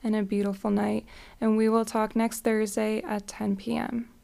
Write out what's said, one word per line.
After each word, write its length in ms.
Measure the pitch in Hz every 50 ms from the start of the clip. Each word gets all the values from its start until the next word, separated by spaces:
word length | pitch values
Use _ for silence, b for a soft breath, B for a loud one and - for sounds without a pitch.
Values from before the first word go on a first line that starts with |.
| -
and 140 | 226 214
a 60 | 214 208
beautiful 480 | 196 208 202 202 202 196 196 - 214
night, 340 | 202 202 208 208 214 214 - B B B B B B B
and 180 | - 220 220
we 120 | 220 220 220
will 160 | 220 226 226
talk 320 | 220 - 226 214 214 -
next 240 | 226 226 226 226 -
Thursday 600 | - 233 226 214 220 208 202 226 220 214 220 220 -
at 260 | 220 214 208 202 -
ten 280 | - - 214 208 202
P 200 | 196 - 233 233
M. 320 | 226 - - 240 233 233 - - -